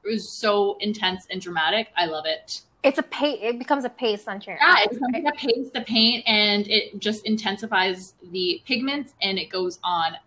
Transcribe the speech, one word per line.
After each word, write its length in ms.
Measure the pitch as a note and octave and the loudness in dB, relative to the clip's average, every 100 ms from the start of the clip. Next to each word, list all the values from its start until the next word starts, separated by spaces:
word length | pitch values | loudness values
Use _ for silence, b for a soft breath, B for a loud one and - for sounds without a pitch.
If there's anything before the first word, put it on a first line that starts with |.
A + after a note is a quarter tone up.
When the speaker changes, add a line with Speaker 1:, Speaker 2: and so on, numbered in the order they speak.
Speaker 1:
is 240 | G3+ A3 - | -4 -4 -4
so 460 | - A3 G3+ G3+ G3 | -2 2 4 2 0
intense 460 | G#3 G#3+ F#3 F#3+ - | -4 -2 -2 -2 -8
and 100 | F#3 | -10
dramatic. 460 | F3+ E3 D#3+ G#3+ A3 F3 | -4 0 2 0 -2 -2
I 100 | E3+ | -2
love 200 | D#3 D#3 | -2 -4
it. 360 | - - - - _ | -6 -8 -14 -14 _
Speaker 2:
It's 140 | C#4 - | 2 2
a 40 | |
pa-, 340 | - - D4 A3+ | -2 -2 -2 0
it 180 | G#3+ A#3+ | -4 -2
becomes 260 | - C#4 | 0 0
a 60 | B3 | -2
paste 380 | - A#3+ G3+ - | -4 -2 -2 -4
on 140 | G3 G3+ | -10 -8
your 120 | E3+ | 2
Speaker 1:
Yeah, 160 | D#4+ F#4 | 6 6
Speaker 2:
eyes, 80 | |
Speaker 1:
it 60 | - | 4
becomes 240 | A#3+ B3+ | 0 -2
Speaker 2:
right? 100 | B3 | -2
Speaker 1:
like 100 | C#4+ | -2
a 20 | - | -2
paste, 360 | C#4 B3 - | 0 0 -2
the 80 | B3 | -6
paint, 420 | A3+ A3 A3+ A#3+ A#3 | 0 4 4 2 2
and 400 | G#3+ G#3 G3+ G3+ | 4 4 2 2
it 300 | G#3+ - G3+ | 0 0 -4
just 240 | G#3+ G#3+ A3 | -2 -2 0
intensifies 880 | G#3+ G#3 G3 A3+ G3 F#3+ F#3 F#3 - F3+ | 0 0 -4 0 2 2 -2 -10 -18 -10
the 320 | F#3 F3+ - - | -4 -2 -2 -2
pigments, 480 | A#3+ C4+ C#4+ - - | -2 -2 -4 -6 -4
and 180 | G3 F#3+ | -2 -2
it 80 | D#3 | -4
goes 280 | F#3 F3+ F3 | -4 -4 -4
on 300 | F3+ F3 E3 - | -2 0 -2 -4